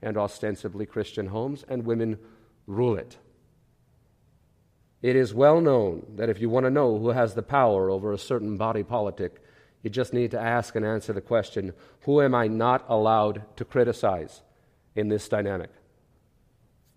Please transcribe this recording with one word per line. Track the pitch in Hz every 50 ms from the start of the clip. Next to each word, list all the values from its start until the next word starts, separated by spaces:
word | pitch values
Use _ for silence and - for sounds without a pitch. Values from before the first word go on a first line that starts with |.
and | - 110 104 107
ostensibly | 104 98 - - - 107 101 - - 104 87 101 107
Christian | - - 110 101 - - 110 101 92
homes, | 98 113 120 139 147 139 - -
and | 131 123 113
women | 117 117 113 113 113 107 107 - - - _ _ _ _ _ _ -
rule | 98 107 123 123 107 87
it. | - - - - _ _ _ _ _ _ _ _ _ _ _ _ _ _ _ _ _ _ _ _ _ _ _ _ _ _ _ _ _ _ _ _ _ _ _ _
It | - 123 127
is | 131 127 107 104
well | 117 139 147 156 170
known | 170 147 135 120 107 95 82 82 - - 107 98
that | 113 113
if | 104 98
you | 117 113
want | 113 131 127
to | 127
know | 135 147 143 123 110 104
who | 110 120
has | 117 131 117 113 95
the | 113
power | 104 - 139 139 127 117 104 95 95 95
over | 95 95 98 107
a | 101 98
certain | - - 135 120 104 107 104 95
body | 107 113 113 107 101
politic, | - 120 117 104 98 95 - 98 90 - - _ _ _ _ _ _ _ _
you | - 113
just | 107 127 123 - -
need | 123 123 113
to | 120 110
ask | 113 117 120 120 - - -
and | 113 107
answer | 107 110 110 - - 104
the | 98
question, | - - 120 110 104 - - 107 98 92 85 - - - _ _
"Who | - 139 143 147
am | 143 135 127
I | 120 113 107
not | 110 110 113 123 127 127 - -
allowed | 120 110 107 110 113 110 107 104 104 107 107 - -
to | - 120
criticize | - - 131 120 120 107 - - 104 95 85 78 - - - _ _ _ _ _ _ _ _ _ _ -
in | 107 104 104
this | 107 104 - -
dynamic?" | - 104 101 98 98 90 82 - _ _ _ _ _ _ _ _ _ _ _ _ _ _ _ _ _ _ _ _ _ _ _ _ _